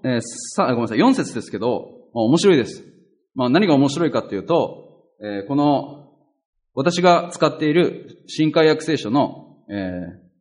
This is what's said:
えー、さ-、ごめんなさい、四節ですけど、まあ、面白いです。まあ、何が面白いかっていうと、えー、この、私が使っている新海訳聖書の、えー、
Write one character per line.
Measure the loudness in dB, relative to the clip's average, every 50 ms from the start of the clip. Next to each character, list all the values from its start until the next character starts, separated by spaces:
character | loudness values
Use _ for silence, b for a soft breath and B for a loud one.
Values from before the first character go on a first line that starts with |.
| -4
え | -2 -2 -2
ー、 |
さ-、 | -4 -6 -10 -14 -14 -10 -4 -2 0
ご | 0 0
め | 0
ん | -2
な | -2
さ | 0
い、 | 2
四 | 2 2 2
節 | 2 -2 -6 -6
で | -10 -10
す | -8
け | -8 -4
ど、 | -2 -2 -2 -2 -6 -10 -18 -20 -20 _ -4
ま | -2
あ、 | 2
面 | 2 2 4
白 | 6 6 4
い |
で | 4 2
す。 | 0 -6 -16 -20 -20 -20 _ _ _ _ _ _ _ -8
ま | -4 0
あ、 | 2
何 | 4 4 4
が | 4 4
面 | 4 4 2
白 | 2 0 -2
い | 0
か | 0 -2
っ | -4 -4
て | -6
い | -8
う | -4
と、 | 0 0 0 0 0 -4 -10 -20 -20 -20 _ _ _ _ -14
え | -12 -10 -8 -8 -6
ー、 | -4
こ | -2
の、 | 0 2 2 2 0 -2 -6 -14 -18 -20 _ _ _ _ _ _ _ _ _ _ _ _ _ -6
私 | -2 -2 0 0 2
が | 4 4 4 4 2 -2 -6
使 | -2 -2
っ | -2 0 0
て | -2 0
い | 2
る | 2 2 0 -2 -6 -14 -20 -20 -20 _
新 | -10 -4 -2 0 0 2
海 | 4 4 4
訳 | 2 2 -2
聖 | -4 -4 -4
書 | -2 -2
の、 | 0 0 0 0 -4 -10 -20 -20 -20 _ _ -12
え | -8
ー、 | -8 -6 -6 -8 -8 -10 -12 -14 -18 _ _ _ _